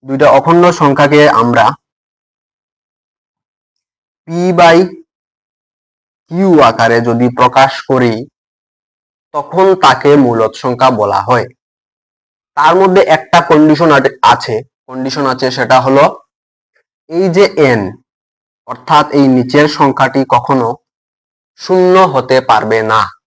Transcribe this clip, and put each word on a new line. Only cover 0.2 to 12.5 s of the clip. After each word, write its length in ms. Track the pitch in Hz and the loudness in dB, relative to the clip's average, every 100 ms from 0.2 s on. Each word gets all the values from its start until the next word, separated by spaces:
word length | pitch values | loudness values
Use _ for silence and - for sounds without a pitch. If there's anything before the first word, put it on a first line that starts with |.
| 147 | 2
অখণ্ড 400 | 131 147 170 175 | 2 2 2 2
সংখ্যাকে 580 | 170 151 139 143 147 147 | 2 -2 0 2 4 2
আমরা 360 | 113 117 117 110 143 _ _ _ _ _ _ _ _ _ _ _ _ _ _ _ _ _ _ _ _ _ _ _ _ - | 2 0 0 0 -2 _ _ _ _ _ _ _ _ _ _ _ _ _ _ _ _ _ _ _ _ _ _ _ _ -12
পি 120 | 170 180 | -6 -4
by 260 | 175 170 165 185 - - _ _ _ _ _ _ _ _ _ _ _ _ | 2 4 4 0 -6 -20 _ _ _ _ _ _ _ _ _ _ _ _
কিউ 320 | 170 196 165 | -4 0 4
আকারে 400 | 127 113 117 117 | 2 2 0 0
যদি 260 | 117 117 123 123 | -2 -2 -2 0
প্রকাশ 360 | 123 135 135 - | -2 2 0 -2
করি, 440 | - 135 123 113 135 _ _ _ _ _ _ _ _ _ _ | -4 -2 -2 -4 -12 _ _ _ _ _ _ _ _ _ _
তখন 420 | 151 139 170 190 | -12 -8 -2 0
তাকে 420 | 185 147 127 143 143 | 2 0 0 2 2
মূলদ 360 | 127 113 110 | 2 0 -4
সংখ্যা 360 | - 135 120 131 | -4 -8 -2 -2
বলা 300 | 123 101 98 | 0 -2 -4
হয়। 260 | 101 123 101 _ _ _ _ _ _ _ _ _ _ | -2 -4 -4 _ _ _ _ _ _ _ _ _ _